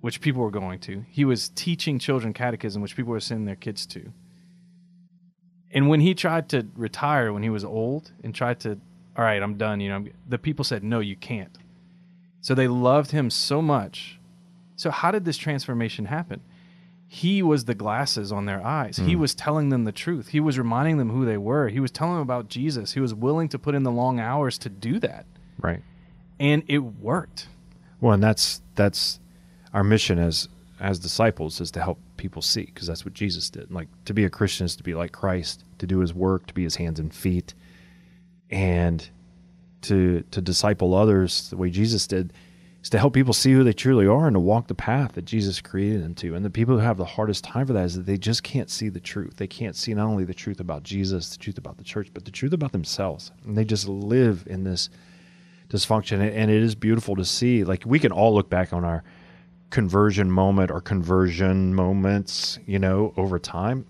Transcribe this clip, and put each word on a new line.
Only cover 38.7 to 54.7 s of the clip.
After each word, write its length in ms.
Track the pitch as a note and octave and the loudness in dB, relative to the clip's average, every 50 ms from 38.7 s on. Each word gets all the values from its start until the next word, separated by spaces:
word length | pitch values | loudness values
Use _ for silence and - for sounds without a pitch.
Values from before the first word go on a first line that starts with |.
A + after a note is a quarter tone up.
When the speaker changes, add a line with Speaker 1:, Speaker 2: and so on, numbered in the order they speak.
| F2 F2 F2 E2+ E2+ D#2+ - - - - - - _ - - - - - - _ - _ - | 2 4 2 2 0 -2 -6 -10 -20 -20 -20 -20 _ -20 -20 -20 -20 -20 -20 _ -20 _ -2
Speaker 2:
to, 420 | - G#2 F#2+ F#2 F2+ F2+ E2+ - - - | 0 4 4 6 4 4 2 -2 -4 -6
to 80 | G#2 | -4
disciple 520 | F2+ F2+ F2 - - G#2 G#2 - F#2 F2+ F2+ | -2 0 0 2 2 2 2 2 2 4 4
others 540 | F#2+ G#2+ A2 G#2 F#2+ F#2 F2 - - - - | 6 6 6 6 6 4 4 0 -4 -6 -6
the 60 | - | -4
way 140 | F#2 F#2 F2+ | -2 -2 0
Jesus 360 | F2 F#2+ G#2+ A2+ A#2 G#2 - - | 2 2 2 2 2 0 0 0
did, 240 | G2 F#2 F#2 E2+ - - - - - - - - - - - | -2 -2 -2 -4 -8 -16 -20 -20 -20 -20 -20 -20 -20 -16 -8
is 80 | - | 0
to 80 | - G#2+ | 2 4
help 160 | G2 C#3+ A#2+ | 4 4 4
people 180 | C3 C3+ B2+ A2 | 4 4 4 4
see 180 | - - C3+ C3+ | 4 6 6 8
who 120 | C3 C3 | 8 8
they 80 | A#2+ G#2 | 6 4
truly 340 | - - C3 C3+ A#2 G2 | 2 2 4 6 6 8
are 200 | F#2+ G#2+ C#3 D#3+ | 6 6 6 6
and 80 | D#3 A2+ | 4 4
to 60 | F#2+ | 4
walk 280 | F2 F#2 G#2+ A#2 A#2 - | 4 4 4 2 2 -2
the 60 | G#2+ | -8
path 380 | - - - A#2 C3+ C#3 A2+ - | -6 -2 -2 0 0 0 -2 -4
that 100 | - E2+ | -8 -10
Jesus 360 | - - A2+ G2+ G2 F#2+ - | -4 -2 0 0 0 -2 -4
created 440 | - - - F#2+ G2 G#2 G#2+ G#2 E2 | -10 -6 -4 -2 0 0 0 0 -2
them 100 | D#2+ E2+ | -4 -8
to. 180 | - - F2 E2 | -8 -6 -6 -4
And 100 | F2 G2 | -4 -4
the 60 | G2+ | -4
people 240 | F2 A2+ A#2 A#2+ C3 | 0 0 2 4 4
who 40 | A#2 | 4
have 160 | G#2+ A#2 A2 F#2 | 4 2 2 0
the 60 | F2+ | -2
hardest 380 | F2 - - G#2+ G#2+ G2+ - - | -6 -4 -4 -2 -2 -2 -4 -6
time 220 | - - B2 C3+ | -6 -4 -2 0
for 60 | C3 B2 | 0 2
that 120 | G2+ F2+ | 0 0
is 100 | F2+ E2+ | 0 -2
that 100 | F#2 F2+ | -4 -4
they 100 | F#2+ G2 | -2 -2
just 260 | G2 F2+ G#2+ A#2 - - | -2 0 0 -2 -2 -4
can't 280 | - - C3+ G#2 - | -4 -4 -4 -4 -4
see 180 | - - A2 G#2+ | -6 -6 -6 -6
the 120 | F#2 F#2 | -6 -8
truth. 360 | - - - G#2 F2+ - - | -12 -8 -8 -8 -8 -8 -8
They 100 | - G#2+ F#2 | -8 -8 -8
can't 260 | - - A#2 G#2 E2+ | -6 -8 -8 -8 -6
see 180 | - - - A2 | -8 -6 -4 -2
not 120 | G#2 G#2+ | -2 0
only 180 | A2 G#2+ G2+ F#2 | 0 0 0 -2
the 100 | F2 F#2 | -4 -6
truth 260 | - - - G2+ - | -8 -8 -8 -8 -8
about 220 | F#2 F2 D#2+ D2 D2+ | -6 -8 -8 -8 -8
Jesus, 460 | - G2 G2 G2 F#2 F#2+ F2+ E2+ - | -6 -4 -2 -2 0 -2 -4 -6 -8
the 80 | - - | -12 -12
truth 200 | - - F#2+ - | -10 -10 -10 -10
about 200 | - - - - | -12 -14 -16 -16
the 60 | - | -16
church, 260 | - - G#2+ G2+ - - | -10 -8 -8 -8 -8 -12
but 100 | - F#2 | -16 -16
the 60 | - | -14
truth 220 | G2 - - C#3 E3+ | -10 -6 -4 -2 -2
about 200 | F3 D3 C3+ - | -2 -2 -2 -4
themselves. 600 | F#2+ D#2+ - - - G2 F#2+ D2+ - - - _ - - | -4 -4 -4 -6 -4 -4 -4 -4 -8 -14 -20 _ -20 -10
And 120 | G#2+ G#2+ G#2+ | -4 -2 0
they 60 | A2 | 0
just 240 | G#2+ A2 G#2 G2 G2 | 0 0 -2 -2 -4
live 560 | G2 G2 G2+ G2+ A#2 B2+ B2+ A#2 G#2 E2+ F#2 | -6 -6 -2 2 4 4 6 4 4 2 -4
in 160 | - F#2 F#2 F#2+ | -8 -8 -4 -4
this 240 | F#2+ | -4